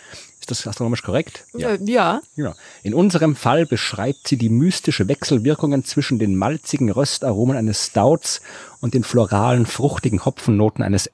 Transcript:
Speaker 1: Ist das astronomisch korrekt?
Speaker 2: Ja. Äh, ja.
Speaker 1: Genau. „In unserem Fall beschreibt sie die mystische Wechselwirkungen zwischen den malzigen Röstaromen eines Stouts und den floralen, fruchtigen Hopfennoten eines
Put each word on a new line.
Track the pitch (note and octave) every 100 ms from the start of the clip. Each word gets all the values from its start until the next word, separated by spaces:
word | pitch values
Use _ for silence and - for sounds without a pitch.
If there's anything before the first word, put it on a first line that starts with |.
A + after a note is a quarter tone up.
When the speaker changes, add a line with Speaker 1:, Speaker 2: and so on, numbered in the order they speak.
| - - - _
Speaker 1:
Ist | -
das | A#2 A2
astronomisch | G2 A#2 A#2+
korrekt? | - A2 E3 - - A#3+
Speaker 2:
Ja. | B3
Äh, | G3
ja. | G3+ A#3+ E3+ A3+ - -
Speaker 1:
Genau. | C3 - - -
„In | G2
unserem | B2 G3 E3+ D#3+ C#3
Fall | B2+ D3 E3
beschreibt | A2+ - - A2+ - -
sie | B2+
die | A2+
mystische | A2+ F3 - - - G2
Wechselwirkungen | C3 - B2+ A#2+ D3+ D3+ C#3
zwischen | - - C#3 A#2+
den | G#2+ F#2+
malzigen | G2+ D#3 - D3 A#2
Röstaromen | A2+ C#3 - C3+ G2+ B2 C3+
eines | A2 G#2 -
Stouts | G2+ A2+ D#3+ - - - - - -
und | A#2+
den | B2+
floralen, | - A#2+ G#2 G2+ A#2 B2 A2+
fruchtigen | - C#3 - B2+ A2+
Hopfennoten | - - - G#2 G#2+ - G2+
eines | G2 -